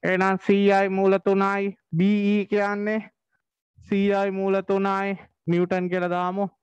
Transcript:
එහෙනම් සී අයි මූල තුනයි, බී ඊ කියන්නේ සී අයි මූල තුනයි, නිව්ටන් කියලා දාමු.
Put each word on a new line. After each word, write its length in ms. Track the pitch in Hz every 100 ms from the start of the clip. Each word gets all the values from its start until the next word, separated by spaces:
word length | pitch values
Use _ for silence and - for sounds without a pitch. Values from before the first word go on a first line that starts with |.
එහෙනම් 360 | 170 185 190 190 -
සී 260 | 202 196
අයි 160 | 196 196
මූල 300 | 190 196 190
තුනයි, 600 | 196 196 196 196 196 190 _ 165
බී 220 | 190 208 202
ඊ 140 | 208 190
කියන්නේ 540 | 208 202 208 208 220 214 _ _ _ _ _ _ _ -
සී 260 | 202 202
අයි 160 | 196 202
මූල 300 | 190 196 196
තුනයි, 560 | 190 196 196 196 196 196 - _ -
නිව්ටන් 420 | 175 180 185 180
කියලා 200 | 180 180
දාමු. 380 | 175 180 185 196 _